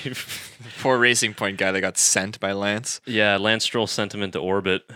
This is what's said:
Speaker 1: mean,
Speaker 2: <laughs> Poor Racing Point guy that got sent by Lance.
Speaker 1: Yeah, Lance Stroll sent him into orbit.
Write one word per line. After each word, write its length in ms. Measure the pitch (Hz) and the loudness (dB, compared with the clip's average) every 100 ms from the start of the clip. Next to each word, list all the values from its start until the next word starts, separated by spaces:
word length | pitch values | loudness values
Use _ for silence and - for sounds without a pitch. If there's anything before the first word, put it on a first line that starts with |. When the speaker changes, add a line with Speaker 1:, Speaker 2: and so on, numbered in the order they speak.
Speaker 1:
mean, 120 | 139 127 - - - | -4 -10 -10 -12 -14
Speaker 2:
<laughs> 360 | - 117 - | -18 -18 -4
Poor 160 | 131 127 | 0 4
Racing 380 | 120 117 113 104 | 4 4 0 -2
Point 220 | 104 98 | -4 0
guy 140 | 95 | 0
that 80 | 95 | 0
got 140 | 95 - | -2 2
sent 420 | - - 98 110 | 2 2 0 -2
by 140 | 98 | -2
Lance. 480 | 98 101 104 123 - - | 0 0 -2 -4 -10 -4
Speaker 1:
Yeah, 320 | 110 104 98 | 2 4 4
Lance 260 | 104 110 | 4 2
Stroll 220 | - 120 107 | 0 0 0
sent 300 | - 101 104 | -2 -4 -4
him 80 | |
into 160 | 98 85 | -4 -4
orbit. 440 | 87 98 92 92 - | 0 0 2 -2 -4